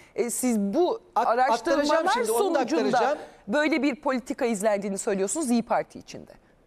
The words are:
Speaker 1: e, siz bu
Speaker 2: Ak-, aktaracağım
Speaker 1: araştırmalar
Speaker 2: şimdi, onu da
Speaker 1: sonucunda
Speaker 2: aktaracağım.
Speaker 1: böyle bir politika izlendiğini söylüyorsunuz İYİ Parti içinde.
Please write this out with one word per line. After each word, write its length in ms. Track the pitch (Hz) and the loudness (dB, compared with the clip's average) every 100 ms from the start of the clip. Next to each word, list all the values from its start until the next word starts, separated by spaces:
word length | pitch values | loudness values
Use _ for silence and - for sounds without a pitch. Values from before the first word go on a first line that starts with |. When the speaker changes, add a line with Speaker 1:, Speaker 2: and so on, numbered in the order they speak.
| - | -12
Speaker 1:
e, 160 | - 240 | -6 -4
siz 300 | - 254 220 | -2 0 0
bu 400 | 202 254 349 - - | 0 0 0 -2 -4
Speaker 2:
Ak-, 140 | 214 226 | -2 2
aktaracağım 220 | 233 254 | 2 2
Speaker 1:
araştırmalar 600 | 233 339 285 294 320 349 | 2 0 0 2 2 2
Speaker 2:
şimdi, 200 | 440 440 | 0 0
onu 220 | 466 392 | 0 2
da 40 | 285 | 0
Speaker 1:
sonucunda 400 | 233 311 262 240 | 0 0 2 2
Speaker 2:
aktaracağım. 200 | 247 302 - - - | 2 -2 -8 -16 -4
Speaker 1:
böyle 340 | 277 302 311 | 0 2 2
bir 180 | 285 247 | 0 -2
politika 440 | 302 262 - 269 | -2 -2 -4 -4
izlendiğini 540 | 240 208 214 202 202 196 | -2 0 0 0 -2 -4
söylüyorsunuz 520 | - 190 196 320 277 | -2 -2 -2 -2 0
İYİ 120 | 240 | 0
Parti 360 | - 180 - - | 0 -2 -4 -10
içinde. 340 | - 110 - - _ _ | -16 -18 -18 -20 _ _